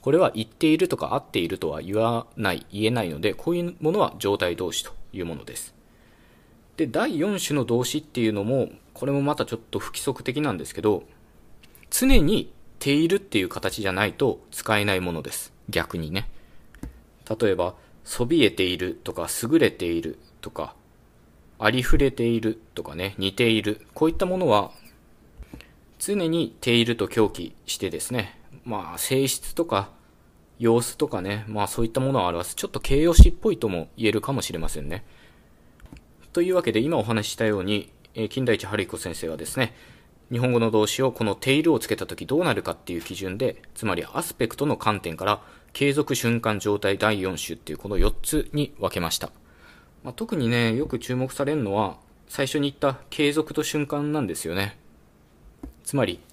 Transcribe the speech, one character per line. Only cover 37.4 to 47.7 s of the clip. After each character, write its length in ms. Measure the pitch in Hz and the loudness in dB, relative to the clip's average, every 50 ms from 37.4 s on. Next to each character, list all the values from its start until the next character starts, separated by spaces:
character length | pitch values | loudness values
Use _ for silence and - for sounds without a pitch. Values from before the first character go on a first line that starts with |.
| 113 | 0
よ 140 | 107 107 98 | 0 0 0
う 40 | 90 | 0
に、 280 | 98 104 101 - - - - - - - | 0 -2 -2 -2 -6 -16 -20 -20 -12 -8
え 100 | 113 110 | -6 -6
ー、 20 | |
金 160 | 101 - 131 131 | -4 -4 -2 2
田 80 | 120 107 | 2 2
一 120 | 101 - | 0 0
春 180 | 98 107 104 95 | -4 -4 -4 -4
彦 140 | - - | -4 -6
先 180 | 82 - 90 82 | -8 -8 -8 -8
生 140 | - - 80 | -6 -6 -6
は 80 | 80 | -6
で 80 | - 80 | -8 -8
す 120 | - - | -6 -4
ね、 160 | 131 120 110 - - - - - - - _ _ - _ - | -2 -2 -2 -4 -10 -20 -20 -20 -20 -20 _ _ -20 _ -6
日 80 | 123 117 | -4 -2
本 120 | 123 127 | 0 2
語 80 | 123 117 | 2 2
の 120 | 113 113 | 2 4
動 160 | 110 110 107 | 4 4 4
詞 160 | 104 - - 135 | 2 2 0 0
を 80 | 131 | 0
こ 120 | 120 - 117 | 0 0 -2
の 120 | 104 98 | -2 -2
て 180 | - - 131 135 | 0 2 2 4
い 100 | 147 156 | 4 6
る 80 | 165 147 | 4 4
を 60 | 113 | 4
つ 80 | - | 2
け 80 | - 107 | -2 -4
た 100 | - 95 | -4 -4
と 100 | - 92 | -8 -10
き 100 | - 87 | -10 -6
ど 140 | - 131 156 | -2 0 0
う 40 | 180 | 2
な 100 | 147 113 | 2 0
る 100 | 98 85 | 0 -2
か 80 | 85 | -4
っ 40 | 82 | -6
て 160 | - - - | -8 -6 -8
い 60 | 87 | -6
う 40 | 82 | -6
基 140 | - - 92 | -6 -8 -10
準 220 | 85 95 92 92 | -8 -6 -6 -4
で、 240 | 107 131 117 - - - - - | -2 -2 -2 -2 -4 -12 -18 -10
つ 100 | - 113 | -4 -2
ま 100 | 107 90 | -2 -2
り 80 | 85 80 - - | -2 -4 -6 -6
ア 80 | 143 | -6
ス 120 | 170 - - | -6 -6 -4
ペ 140 | - 127 | -2 -4
ク 100 | 107 - | -2 -2
ト 80 | - 143 | -2 -2
の 120 | 151 113 | -2 -2
観 220 | - - 110 104 98 | -2 -2 -2 -2 -2
点 160 | - 85 80 | -4 -8 -6
か 100 | - 90 | -4 -2
ら、 160 | 101 104 - - - - - - - - | -2 -2 -2 -4 -14 -20 -20 -20 -10 -4
継 200 | - 143 143 135 | 0 2 2 2
続、 220 | 151 143 - 139 | 2 0 0 0
瞬 260 | - - 117 117 113 | 0 0 0 0 0
間、 180 | - 113 107 98 | 0 -2 -2 0
状 200 | - 104 104 101 | 0 0 0 0
態、 180 | - 98 98 | 0 0 0
第 240 | 95 104 110 107 98 | 2 2 2 2 2
四 160 | 92 95 90 | -2 -4 -4
種 180 | 76 - - 80 | -6 -8 -10 -10
っ 40 | - | -12
て 120 | - - | -12 -12